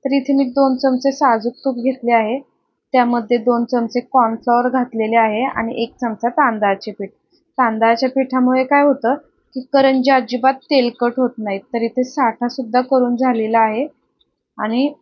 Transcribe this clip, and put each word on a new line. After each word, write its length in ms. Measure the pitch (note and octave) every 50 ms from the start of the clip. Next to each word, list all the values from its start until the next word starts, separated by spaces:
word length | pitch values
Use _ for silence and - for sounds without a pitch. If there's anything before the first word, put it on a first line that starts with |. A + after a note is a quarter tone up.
| _
तर 80 | C4 C4+
इथे 200 | C#4 C4 - C#4
मी 100 | C4+ C#4
दोन 300 | B3 B3 C#4 C#4 C4+ C4
चमचे 340 | B3+ - C4 B3+ B3+ C4 C#4
साजूक 420 | C4+ - D4+ C4 A#3 A3+ G#3 A#3+ B3+
तूप 220 | _ - C4+ B3+
घेतले 360 | A#3+ A#3 C4 C4 C4 - A#3
आहे, 280 | A#3+ A#3 A3 G#3+ A#3+ C#4+ C#4 _ _ _ _ _ _ _ _ _ -
त्यामध्ये 440 | B3+ A#3+ A#3+ A#3+ A#3+ A3 G#3 A#3+
दोन 280 | A#3 A3 B3 A#3+ A#3 A#3+
चमचे 340 | A#3 - A#3+ A#3 A#3 - B3
कॉर्नफ्लॉवर 720 | A#3+ _ - C4 A#3+ A3 A3+ A3+ - B3 A#3+ A#3+ A#3+ B3
घातलेले 460 | A#3 C4 B3 B3 - A3 A3 A3 A3
आहे 280 | A#3 A3+ A3 G#3+ G#3+ B3+
आणि 400 | C4+ - - A#3 A3+ - - A#3
एक 100 | A#3 _ _
चमचा 280 | B3 A#3 G#3+ - - B3
तांदळाचे 640 | B3+ - C#4+ B3 A3 G#3+ G#3 G3+ G3 F#3+ - A3
पीठ. 180 | F#3+ - G3 F#3+ _ _ _ _ _ _ _ _ _
तांदळाच्या 520 | - B3+ A3+ A3 A3 A3+ A3+ A#3 A#3 C4 B3+
पिठामुळे 540 | C4 C4+ C4+ C4 B3+ C4 B3+ B3 B3+ C4 C4
काय 200 | C4 C#4+ C#4+ C#4+
होतं 320 | D4 C4+ C#4 - A#3 C#4 D4 _ _ _ _ _ _ _
की 60 | C4 B3+ _ -
करंजी 380 | C4+ C4+ C4+ C4+ C4 B3 C4+
अजिबात 420 | C4+ C4 A#3+ A3 A#3+ A#3+ A#3 C4 C4+
तेलकट 680 | C4 _ _ D4 C4+ B3+ A#3+ A#3 _ A#3+ A#3+ A#3 C4
होत 180 | B3+ B3 B3+
नाहीत. 240 | - G#3+ G3+ G3 G3 _ _ -
तर 80 | A#3
इथे 220 | A3+ A#3 A#3 B3+ B3+
साठा 440 | B3+ - D4+ C4 A3+ A3+ _ A#3+
सुद्धा 340 | A#3+ A#3+ - B3 A3 A3 B3
करून 340 | B3+ B3+ C4+ B3+ B3 A#3+ A#3+
झालेला 440 | A3+ C4 B3+ A#3+ A3+ A3 A3 A3+ A3+
आहे 280 | A3+ A3 G#3+ A3+ C#4+ D#4 _ _ _ _ _ _ _ _ _ _ _ _ _
आणि 360 | - - G#3+ A3+ B3 C4+ D4 D4 _